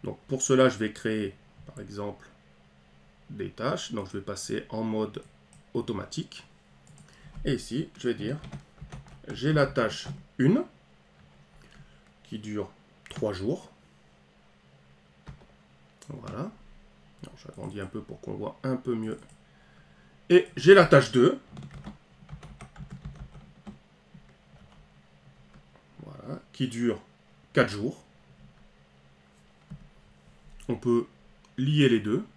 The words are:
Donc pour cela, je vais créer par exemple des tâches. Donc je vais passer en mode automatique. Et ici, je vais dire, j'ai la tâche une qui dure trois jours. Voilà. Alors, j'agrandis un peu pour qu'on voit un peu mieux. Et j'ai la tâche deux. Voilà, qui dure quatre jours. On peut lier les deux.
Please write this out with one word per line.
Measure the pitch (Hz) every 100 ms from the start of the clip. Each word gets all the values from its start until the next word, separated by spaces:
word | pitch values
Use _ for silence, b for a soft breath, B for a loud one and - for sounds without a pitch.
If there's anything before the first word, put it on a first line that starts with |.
Donc | 95 - -
pour | 131
cela, | 139 131 127
je | 123
vais | 110
créer | - 113 110 98 98 - - -
par | -
exemple | 101 101 104 101 - - - - _ - - - - - -
des | 104 98
tâches. | - 127 - -
Donc | 113 95
je | 104
vais |
passer | 98 98 - 107 -
en | 110
mode | 113 110 104 - - - _ - -
automatique. | 120 117 101 92 - 156 - - - _ - - - B B B B -
Et |
ici, | 127 - 120 - -
je | 123
vais | 104
dire, | 104 151 - - - - - - - - -
j'ai | 123 135
la | 151 139
tâche | - 110 - - - - -
une | 131 240 359 - _ - _ - - - - - b b b b b -
qui | - 107
dure | 107 104 95 - - - -
trois | - 110
jours. | 95 101 180 - - - - - _ - _ _ _ _ - - - _ _ - - - - _ - - _ -
Voilà. | 147 - 104 185 - - - - - - -
Alors, | - -
j'agrandis | - - - 101
un | 95
peu | 110
pour | - 104
qu'on | - 101
voit | 104 -
un | 131 127
peu | 127
mieux. | 113 110 - - - b b b b b b b b -
Et | 180 - -
j'ai | 160 202
la | 165
tâche | 147 -
deux. | 123 147 - - - - - - - _ - - - - - - - - - - - - - - - - - - - - - - - - - - - - - - - - - - - - - - -
Voilà, | - - 110 143 -
qui | - 127
dure | 113 120 104 - _ - - _
quatre | - 110
jours. | 101 117 - - - - - - - - - - - - - - - - - - - - - - - - - - - -
On | 117
peut | 123 120 120 - - - - -
lier | 135 151 135
les | 113
deux. | 104 131 220